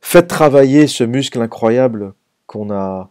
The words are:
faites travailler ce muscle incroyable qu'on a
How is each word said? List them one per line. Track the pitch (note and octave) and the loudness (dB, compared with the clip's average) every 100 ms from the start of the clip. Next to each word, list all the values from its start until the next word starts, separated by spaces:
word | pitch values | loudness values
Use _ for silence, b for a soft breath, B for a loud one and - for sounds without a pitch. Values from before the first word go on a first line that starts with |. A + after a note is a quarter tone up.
faites | - F3 E3+ | 2 2 2
travailler | - D#3 C#3 C3+ C#3 D3 | 0 2 4 4 4 2
ce | - | 0
muscle | A#2 B2+ C3 B2+ | -4 -2 -4 -6
incroyable | A2+ - A2+ A#2+ C3 A2 G2+ G2+ _ _ _ | -8 -2 0 2 0 -2 -12 -16 _ _ _
qu'on | G#2+ G#2 | -12 -8
a | G2+ F#2+ F#2+ F#2 | -8 -8 -10 -12